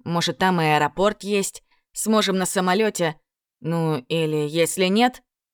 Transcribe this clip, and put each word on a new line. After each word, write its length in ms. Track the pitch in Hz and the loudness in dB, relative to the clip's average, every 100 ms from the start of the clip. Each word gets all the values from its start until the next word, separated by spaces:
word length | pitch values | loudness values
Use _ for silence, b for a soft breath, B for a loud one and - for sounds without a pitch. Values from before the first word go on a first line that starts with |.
может, 340 | - 170 170 160 | -6 -2 -2 0
там 220 | 185 175 | 0 2
и 40 | |
аэропорт 580 | 151 151 147 - 202 208 | 2 2 0 0 0 0
есть, 400 | 196 202 190 - _ _ _ | -4 -2 -2 -8 _ _ _
сможем 440 | - 214 220 196 185 | -6 0 2 2 0
на 100 | 180 | -2
самолете. 760 | 196 185 190 214 - 165 151 _ _ _ _ | 0 0 2 0 0 -2 -4 _ _ _ _
Ну, 380 | 156 170 160 151 - | -4 -2 0 -2 -2
или 400 | 165 156 151 147 | -2 0 -2 -2
если 380 | 165 160 - 185 | 0 0 0 2
нет, 360 | 208 247 - _ _ _ | 4 2 0 _ _ _